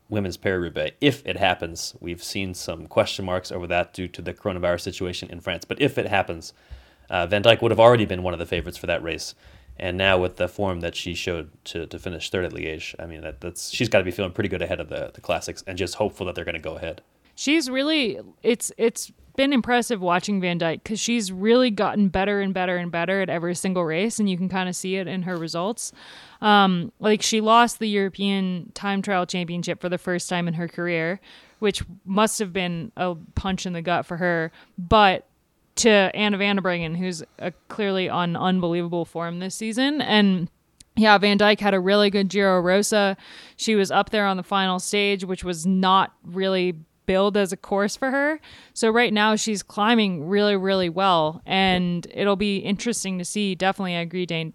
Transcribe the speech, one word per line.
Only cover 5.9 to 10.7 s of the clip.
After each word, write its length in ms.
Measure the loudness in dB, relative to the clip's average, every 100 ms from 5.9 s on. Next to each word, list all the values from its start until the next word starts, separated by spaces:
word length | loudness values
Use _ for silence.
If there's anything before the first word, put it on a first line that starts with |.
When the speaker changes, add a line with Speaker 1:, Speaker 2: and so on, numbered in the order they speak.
| -2
Speaker 1:
it 100 | 0
happens, 460 | 0 -2 -6 -12 -20 -20 -20 -20 _ -6
uh, 180 | -4 0
Van 160 | 4
Dijk 200 | 6 6
would 80 | 4
have 100 | 8
already 240 | 8 8
been 180 | 4 -2
one 120 | -4
of 40 | -6
the 80 | -4
favorites 300 | -4 -4 -6
for 100 | -4
that 160 | -4
race. 320 | -4 -8 -10 -16 -20 -20 -20 -10
And 180 | -6 0
now 220 | 4 4
with 180 | 2 -2
the 100 | -4
form 340 | -2 -4